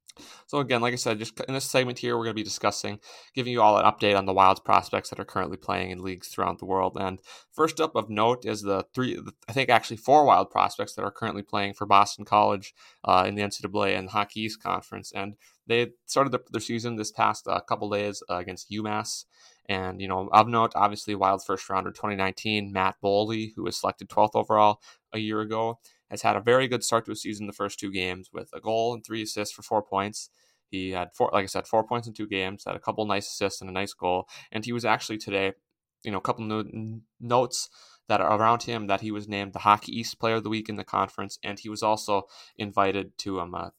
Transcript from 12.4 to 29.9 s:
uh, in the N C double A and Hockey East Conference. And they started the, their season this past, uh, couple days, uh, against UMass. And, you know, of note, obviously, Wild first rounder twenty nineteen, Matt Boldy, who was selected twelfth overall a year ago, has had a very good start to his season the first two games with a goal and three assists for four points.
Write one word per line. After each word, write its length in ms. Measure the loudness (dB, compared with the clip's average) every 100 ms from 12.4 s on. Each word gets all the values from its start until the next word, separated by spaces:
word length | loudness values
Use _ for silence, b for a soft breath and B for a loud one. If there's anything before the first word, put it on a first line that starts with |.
| 4 2 -4 b b b
uh, 220 | 4 4 4
in 80 | 0
the 60 |
N 100 | -4
C 100 | -4
double 220 | -6 -2
A 100 | 0
and 160 | 0 -2
Hockey 300 | -2 -2 -4
East 200 | -6 -6
Conference. 520 | -4 -4 -6 -14 -10
And 240 | -8 -8 -12 b b -2
they 240 | 0 0 -6 -4
started 260 | 0 2
the, 80 | 0 -4
their 100 | -8
season 360 | -4 -4 -4 -6
this 160 | -6
past, 340 | 0 2 2 -2
uh, 140 | -4
couple 280 | -2 -4 -2
days, 320 | -2 -2 -6 -6
uh, 100 | -6
against 340 | -6 -12 -10
UMass. 520 | -6 -4 -4 -6 -10 -12 b b b -6
And, 340 | -4 -4 -6
you 80 | -4
know, 200 | -4 4
of 160 | 6 6
note, 240 | 4 2
obviously, 400 | 2 2 2 -6
Wild 300 | 0 2 2
first 240 | -2 -6 -2
rounder 220 | -2 -2
twenty 240 | -6 -6 -2
nineteen, 560 | -2 -2 -2 -2 -2
Matt 240 | 0 0 0
Boldy, 480 | 2 2 2 -2 -6
who 80 | -6
was 140 | -6 -2
selected 320 | -4 -4 -4
twelfth 260 | 2 2
overall 460 | 2 2 6 6 4 B B _
a 60 | -6
year 220 | -4 -4
ago, 380 | -4 -2 -4 -4 b b _
has 120 | -2
had 140 | 0 2
a 40 |
very 260 | 4 4 4
good 160 | 0
start 220 | 0 0
to 60 | 0
his 100 | -8
season 260 | -8 -8 -8
the 60 |
first 260 | -6 -6 -4
two 120 | -6
games 400 | -4 -4 -6 -10
with 160 | -14 -12
a 60 | -10
goal 340 | -2 0 0
and 100 | -4
three 160 | -8 -8
assists 340 | -6 -6 -6
for 60 | -8
four 220 | -2 -2
points. 480 | 0